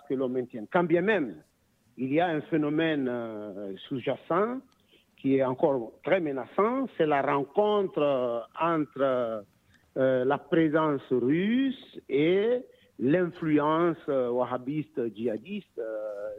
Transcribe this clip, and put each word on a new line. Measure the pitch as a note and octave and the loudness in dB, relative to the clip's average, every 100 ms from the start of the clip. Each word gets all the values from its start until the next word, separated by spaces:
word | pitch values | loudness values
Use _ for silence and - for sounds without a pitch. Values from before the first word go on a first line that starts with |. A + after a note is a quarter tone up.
| - | -6
que | |
l'on | C3 C3 | -2 -2
maintienne. | B2+ B2 A#2 G#2 | -2 -6 -10 -4
Quand | F3+ | 0
bien | F3 F3 | 2 2
même, | G3 G3 A#2+ E2 _ _ _ _ _ - | 2 0 -2 -8 _ _ _ _ _ -8
il | C3 | -2
y | D3+ | 0
a | F3 | 0
un | D3+ | -2
phénomène, | - D#3+ D3 D3+ E3 D3 B2+ | -2 -2 0 0 0 0 -2
euh, | A#2+ A#2 G#2+ G#2+ F#2+ G2 F#2+ - | -4 -6 -8 -10 -10 -10 -12 -8
sous-jacent | C3+ C#3 A#2+ - E3+ A3 B3+ - _ _ _ _ _ | -6 -4 -6 -2 0 0 -4 -12 _ _ _ _ _
qui | C#3 C3+ | 0 2
est | |
encore | C3 B2+ D#3 C3+ A2+ - | 2 2 2 2 -4 -8
très | D3 F#3+ | 0 0
menaçant, | D3+ C3+ A2+ - A3 C4 B3+ - | 0 -4 -4 0 0 0 -4 0
c'est | D#3 | 2
la | C#3+ | 2
rencontre, | C3+ C#3+ - G3+ G#3 G#3 F#3+ E3 | 2 0 0 0 2 2 0 0
euh, | D3 C3+ B2 A#2 A2+ - | 2 2 0 -2 -6 -2
entre, | E3 D#3+ C#3+ C3 C3+ B2+ A2+ A2 G2 _ _ _ _ - | 0 0 -2 0 0 2 -2 -6 -10 _ _ _ _ 0
euh, | C3 C3 | 2 4
la | B2+ C#3+ | 2 0
présence | - E3+ D#3+ D#3+ D#3 C#3 - | 2 2 4 4 2 0 0
russe | B2+ A#2+ E3 G3+ B3 C4+ B3 - - - | 0 2 2 2 2 0 -4 -14 -18 -4
et | C#3 D#3+ F#3+ A3+ B3 - _ _ - | 0 2 2 2 -2 -4 _ _ -4
l'influence, | B2 F3 F3 - D#3+ D3 D3 D#3+ F3 D#3+ - | 0 2 0 -2 2 2 4 2 2 0 -2
euh, | C3+ B2 | 0 0
wahhabiste, | B2 B2 B2 C3 D3+ C#3+ - A#2 | 0 -2 -4 -4 -6 -6 -4 -6
djihadiste, | G2+ A#2 G#2+ D3 G#3 - - | -4 -4 -4 -6 -10 -10 -10
euh, | A2 G#2+ G#2+ G2+ G#2+ | -8 -8 -8 -10 -10